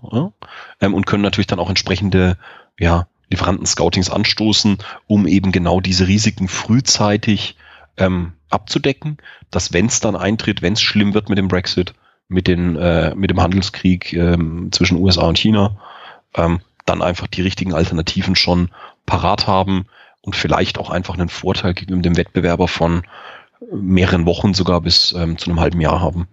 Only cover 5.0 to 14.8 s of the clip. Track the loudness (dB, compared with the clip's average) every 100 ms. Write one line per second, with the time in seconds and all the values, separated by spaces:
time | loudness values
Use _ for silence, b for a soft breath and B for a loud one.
5 | 0 2 4 2 2 0 2 0 0 0
6 | 2 2 0 -2 -4 -4 0 2 2 0
7 | 2 0 0 0 -2 -12 b b b -2
8 | 0 0 -4 -10 -6 -6 -4 -2 -2 -4
9 | -6 -10 B B B -4 -2 0 0 0
10 | -2 -2 -2 -2 -2 -2 0 0 0 2
11 | 2 0 0 0 2 0 0 -2 -4 -6
12 | _ _ -4 -2 2 2 0 0 2 2
13 | 0 0 0 2 2 2 0 0 0 0
14 | -2 0 2 2 0 -4 -4 0